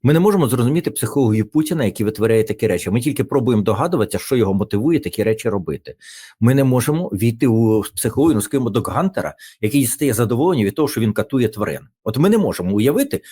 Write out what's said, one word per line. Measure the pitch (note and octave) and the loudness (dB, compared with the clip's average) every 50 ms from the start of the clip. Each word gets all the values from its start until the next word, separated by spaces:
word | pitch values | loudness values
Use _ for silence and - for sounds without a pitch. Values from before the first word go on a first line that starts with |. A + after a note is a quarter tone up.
Ми | - B2 | 4 4
не | D3+ E3 | 4 6
можемо | F3+ G#3 G3+ F#3+ D#3+ A2+ | 4 4 4 4 2 2
зрозуміти | A#2+ B2 A#2 A#2+ D3 E3+ - - | 2 2 2 2 0 0 -2 -2
психологію | - - - A#2 - C#3+ C3+ A2+ G#2+ A2 G#2 - | -4 -4 -6 -2 0 2 2 2 2 0 0 0
Путіна, | - D3+ D#3 - F3+ D#3+ B2+ | 0 -2 0 0 -2 -2 -2
який | G2+ - - A2 | -2 -2 -2 -2
витворяє | G#2 G#2+ - G#2+ A2+ A2+ A2+ G#2+ | -2 0 0 0 2 2 2 2
такі | - G2 - - | 0 -2 -2 0
речі. | G#2 F2+ F2 - F#2+ | 0 0 -2 -2 -2
Ми | G2 B2 | -2 0
тільки | A#2+ D3+ - - - | 0 -2 -2 -2 -4
пробуємо | - - C#3+ A#2 B2+ B2 G#2+ | 0 0 0 2 2 0 2
догадуватися, | G2 A2+ G2+ G2+ C#3+ F3 F3 C#3 G#2+ - - - | 2 0 0 0 0 -2 0 0 0 -2 -2 -8
що | - - C3+ | -4 -2 0
його | B2 A2 F#2+ F#2+ | 2 2 2 0
мотивує | G2 G2+ - - G#2 A2+ D#3+ E3+ D3 | -2 -2 -2 -2 -2 0 0 0 0
такі | D3+ - - - | -2 -4 -4 -2
речі | - A2+ A2 A2 - A#2 | 0 0 0 -2 -2 -4
робити. | G2+ G2+ E2+ D#2+ C#2+ C2+ _ - - _ - - - - - - _ _ | -4 -4 -4 -6 -8 -8 _ -18 -20 _ -20 -20 -20 -20 -20 -20 _ _
Ми | A2 A#2 C3 | 2 4 4
не | C#3 C#3 | 4 4
можемо | C3 B2+ B2 A#2 C#3 D3+ D#3+ F3+ - | 2 2 2 0 0 -2 -2 -4 -4
війти | - F#2 A2 A#2+ A2+ A#2 - | -4 -2 0 -2 0 0 0
у | B2 A2+ A2+ A2+ A2 A2 A2 | 2 2 2 2 2 2 0
психологію, | G#2 - _ - - A2+ - C3 D3 E3 D3 | 0 -4 _ -6 -6 -4 0 2 2 2 2
ну, | G#2+ | 0
скажімо, | - - - C#3 B2+ A#2 | -2 -2 -4 -2 -2 0
Док | G2 A#2+ - - | -2 -2 -4 -2
Гантера, | F#2+ C3 F3 F#3+ - - - D2+ - _ - - - _ | -4 -2 -2 -2 -2 -4 -6 -6 -10 _ -20 -20 -12 _
який | G#2+ G#2+ - C#3+ | -4 0 0 0
дістає | C3+ A2+ - - D3+ C#3 | 0 0 -2 -2 -2 -2
задоволення | A2+ G#2 A#2+ G2+ A#2+ A#2 D3+ F3+ F3+ B2 G#2 | 0 0 0 0 0 0 2 2 2 2 0
від | G2 - | 0 0
того, | - D3+ C3+ | -2 -2 -2
що | - A#2+ | 0 -2
він | A2+ A2 | -2 0
катує | G2+ - G#2 - - C3 A#2+ G#2+ | 0 -2 -4 -2 0 0 0 0
тварин. | - G#2 G#2 F2 D2 C2+ - _ _ _ _ | -2 -4 -4 -4 -6 -8 -12 _ _ _ _
От | A2 A2 B2+ | -6 0 2
ми | D#3 G3 | 2 4
не | A3+ A3+ | 4 2
можемо | F#3+ G#2+ F#2 - F2+ F2+ G2 | 2 0 -2 -4 -4 -2 0
уявити, | G#2 A2 C3+ C#3+ B3 C#4 C#4 - G#2+ _ - | 2 2 2 2 2 -2 -2 -4 -8 _ -12